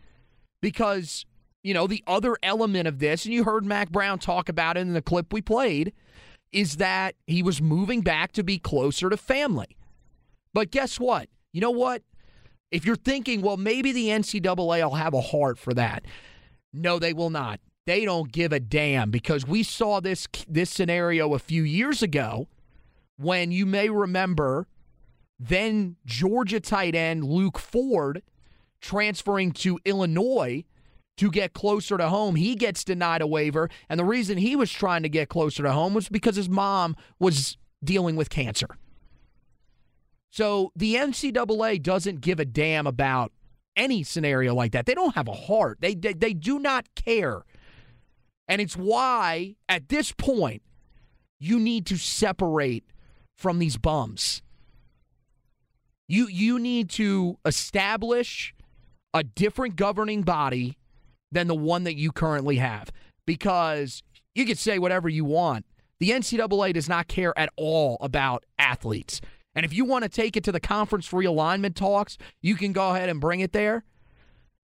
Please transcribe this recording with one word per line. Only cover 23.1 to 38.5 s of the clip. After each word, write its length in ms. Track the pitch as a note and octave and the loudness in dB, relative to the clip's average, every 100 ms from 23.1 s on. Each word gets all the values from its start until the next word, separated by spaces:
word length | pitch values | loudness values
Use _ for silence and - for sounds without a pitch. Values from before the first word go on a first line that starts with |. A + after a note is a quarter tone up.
| - | -6
when, 340 | D3 F3+ F3 | 0 0 2
you 140 | F3+ G3 | 0 2
may 240 | G3 G#3+ | 0 0
remember, 800 | G#3 G3 F#3 F#3+ D#3+ C#3+ C3+ F#3+ - - _ - _ _ - | 0 0 0 0 0 0 -2 -6 -14 -20 _ -20 _ _ -14
then 560 | A#2+ F#3 A3 G#3+ F#3+ E3+ B2+ | -2 0 2 0 -2 -6 -10
Georgia 540 | A#2 F#3 A#3 A3 A3 | -2 0 0 0 -2
tight 360 | - G3+ F3+ E3 | -2 0 0 0
end 280 | E3 E3 | 0 -2
Luke 340 | C#3 E3+ F#3+ - | 0 0 0 -2
Ford 640 | - A#3 C4 G#3 C#3 D#3+ - _ - _ _ _ | -4 -2 2 2 0 -4 -10 _ -20 _ _ _
transferring 720 | - G3 G#3+ G3 - G3+ F#3 | -6 0 0 -2 -2 0 0
to 260 | - F#3 F3 G3 | 0 0 0 0
Illinois 800 | G3 F#3 D#3+ A#3 C4 C3 C3 - _ - - _ - | 0 2 2 2 2 0 -4 -8 _ -20 -20 _ 0
to 160 | G3+ | 2
get 220 | F3 F#3 | 2 -2
closer 440 | - G3+ G#3 - G3 | -2 0 0 0 0
to 120 | E3 | 2
home. 260 | G3 G#3+ D#3+ | 2 2 2
He 200 | F#3+ A#3+ | 2 2
gets 280 | A#3 F#3 | 0 -2
denied 380 | - F3+ F3 E3 | -4 -2 0 0
a 60 | D3+ | 0
waiver, 420 | D#3 D3+ D3+ E3 - - | 0 0 0 -2 -4 -6
and 100 | E3 | 0
the 60 | |
reason 340 | F3 A#3+ G3 F#3+ | 2 2 0 0
he 200 | G#3 C#4 | 2 2
was 120 | A3+ | 0
trying 340 | - G3 E3+ | 0 0 0
to 60 | D#3+ | 0
get 200 | D#3 C#3+ | 0 0
closer 340 | E3+ D#3 C#3 | 0 0 0
to 80 | C#3+ | 0
home 220 | C#3 E3+ | 2 2
was 160 | G#3 F#3 | 0 0
because 260 | G#3 A#3 G3 | 0 2 2
his 140 | F#3 | 0
mom 440 | F#3+ G3 G3 E3+ D#3+ - - | 0 2 2 0 -4 -10 0
was 380 | F#3 C#3+ C3+ - - - | 2 2 -2 -8 -18 -10
dealing 360 | C#3+ F#3+ F3 D#3+ | 0 0 2 0
with 120 | D3+ | -2
cancer. 380 | - B2 | -2 -2